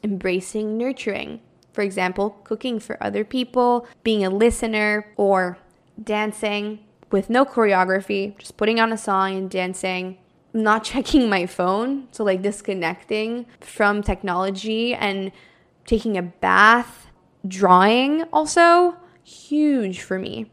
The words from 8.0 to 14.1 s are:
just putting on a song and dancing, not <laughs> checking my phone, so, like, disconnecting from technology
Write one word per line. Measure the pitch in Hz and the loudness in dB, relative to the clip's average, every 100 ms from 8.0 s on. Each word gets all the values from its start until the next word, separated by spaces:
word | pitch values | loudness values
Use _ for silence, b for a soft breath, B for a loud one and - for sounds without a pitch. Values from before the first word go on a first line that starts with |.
| 190 202 196 202 | -2 -6 -6 -10
just | - - | -20 -4
putting | 214 226 | -2 2
on | 226 | 0
a | 220 | -2
song | - 190 190 190 | -2 0 0 -2
and | 190 | -6
dancing, | 185 180 185 190 185 185 185 _ _ _ | -4 -4 -4 -6 -4 -8 -12 _ _ _
not | 226 214 220 | -2 2 2
<laughs> | 220 | 0
checking | 262 - 302 233 | -6 2 2 4
my | 196 180 | 0 -2
phone, | - 180 196 247 277 262 | -2 -2 0 -2 -6 -8
so, | - | -4
like, | 208 190 | -2 0
disconnecting | 202 202 - 190 165 180 - 214 220 240 233 B | -2 -4 -6 -4 -4 -6 -6 -6 -4 -6 -10 B
from | - - 208 208 | -20 0 2 2
technology | 202 | -2